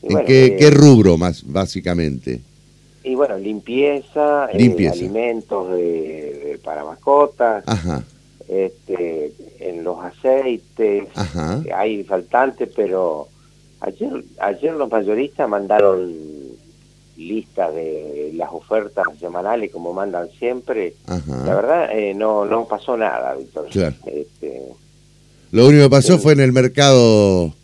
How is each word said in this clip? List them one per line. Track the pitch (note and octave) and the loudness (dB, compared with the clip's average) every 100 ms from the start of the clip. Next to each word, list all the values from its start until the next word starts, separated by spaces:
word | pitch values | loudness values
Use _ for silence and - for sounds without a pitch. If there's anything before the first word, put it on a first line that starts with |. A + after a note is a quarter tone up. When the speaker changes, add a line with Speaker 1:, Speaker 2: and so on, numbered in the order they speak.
Speaker 1:
Y | - | -2
Speaker 2:
¿En | |
Speaker 1:
bueno, | D3+ C3 | -2 4
Speaker 2:
qué, | C3 | 6
Speaker 1:
eh, | C3 F#2+ | 6 8
Speaker 2:
qué | D3 | 6
rubro | C#3+ D3 B2 F#2+ E2+ | 10 10 10 8 4
más, | F2+ D#2+ - | 2 -4 -6
básicamente? | D2+ F#2+ F#2+ F#2 F2 D#2 C2+ C2 B1 - _ _ _ _ _ | -4 -4 -4 -4 -2 -2 -4 -8 -10 -12 _ _ _ _ _
Speaker 1:
Y | C3 | -8
bueno, | B2+ C#3 G2 | -2 -2 -2
limpieza, | G2 G#2+ G#2 B2 C#3+ C#3+ - D3+ D3 D3 C3+ | -8 -10 -6 -2 0 -2 -6 -4 -2 0 -2
eh, | G2 | 2
Speaker 2:
Limpieza. | A#2+ F#2 F2 | 2 4 -2
Speaker 1:
alimentos | E2+ F2+ G#2+ A#2+ A2+ G#2+ G2+ F#2 | -2 -6 -4 -4 -6 -6 -8 -4
de, | F2+ E2+ E2 D#2 D#2 D2 C#2+ | -4 -2 -4 -8 -10 -12 -12
de, | C#2+ D2 | -12 -12
para | D2+ D#2 | -10 -10
mascotas, | D2+ D#2+ - C#3+ D3 - A#2+ G#2+ - | -12 -8 0 2 2 0 -2 -2 -4
Speaker 2:
Ajá. | A2 E2+ D2 A1 _ _ _ - | -4 -4 -6 -8 _ _ _ -8
Speaker 1:
este, | F#2+ F#2+ - - F#2 E2+ D#2+ D2+ - D2 - | -4 -4 -8 -10 -6 -6 -6 -10 -12 -20 -14
en | E2+ E2+ | -12 -8
los | E2 E2+ | -8 -10
aceites, | F2+ - C3 C3 C3 A#2 _ - A2 G2+ G2 | -12 -6 -2 0 -2 -6 _ -4 -2 -2 -6
Speaker 2:
Ajá. | - F#2 D#2+ D#2+ G#2+ D#2 | -10 -8 -6 -6 -6 -6
Speaker 1:
eh, | |
hay | F2 A2 G#2+ | -4 -4 -4
faltante, | F#2 F#2+ F2 A#2+ C3+ - B2 | -6 -6 -2 0 0 -2 -8
pero | - G2+ F#2 F2+ D#2 D2 _ _ _ _ _ | -4 -2 0 -2 -4 -10 _ _ _ _ _
ayer, | - - B3+ - - - | -14 -8 -10 -10 -14 -6
ayer | - - D3 | -6 -4 -6
los | D#3+ B2+ | -4 -4
mayoristas | A2+ G2+ G#2+ C#3+ - C3 | -2 -2 -4 -4 -4 -4
mandaron | G#2 G2 G#2+ G2+ F#2 F2+ D#2+ D#2 D2+ C2+ A#1 _ _ _ _ _ - | -4 0 2 2 0 -4 -10 -16 -18 -18 -20 _ _ _ _ _ -20
listas | E2 A2 - - F2 | -10 -10 -8 -6 -4
de | D#2 D#2+ D#2 D2+ D2 D2+ | -4 -8 -8 -10 -10 -10
las | D#2+ E2 | -8 -10
ofertas | E2 _ A2 G#2 G2+ F2+ - | -10 _ -4 -4 -6 -6 -8
semanales | F2 F2 G2 A#2 G#2 | -10 -8 -4 -4 -6
como | - E2+ | -10 -10
mandan | F#2 G2+ F2 E2+ _ | -6 -6 -6 -10 _
siempre. | B2 B2+ B2 A#2 F2 - - | -6 -6 -8 -6 -6 -10 -10
Speaker 2:
Ajá. | F2 D2 C2 C2+ | -10 -8 -8 -2
Speaker 1:
La | |
verdad, | F#2 A2+ E3 D#3+ G#2+ | -2 0 -2 -2 -4
eh, | G#2 | -4
no, | G2 A2 G#2+ | -4 -2 -2
no | G2+ A2+ A2+ | -2 -4 -4
pasó | G#2+ - | -8 -6
nada, | A#2+ G#2+ A#1+ B1+ C2+ | -4 -2 -4 -6 -8
Víctor. | C2 D#2 D2 | -10 -12 -6
Speaker 2:
Claro. | G2 E2+ C2 | -4 -4 -4
Speaker 1:
Este, | - D2 D2 _ D2+ B1+ C2 A#1+ _ _ _ _ _ _ _ | -12 -12 -12 _ -14 -12 -16 -20 _ _ _ _ _ _ _
Speaker 2:
Lo | A2 B2+ | 6 8
único | D3 | 8
que | C#3 | 8
pasó | C3+ C3+ F3 | 6 6 4
Speaker 1:
Sí. | |
Speaker 2:
fue | C3+ | 6
en | C#3+ | 4
el | C3 | 4
mercado | B2+ B2+ C3 C#3+ C3 A#2 G#2+ G2+ F#2 E2 D2+ | 4 2 4 6 8 6 6 4 2 0 -6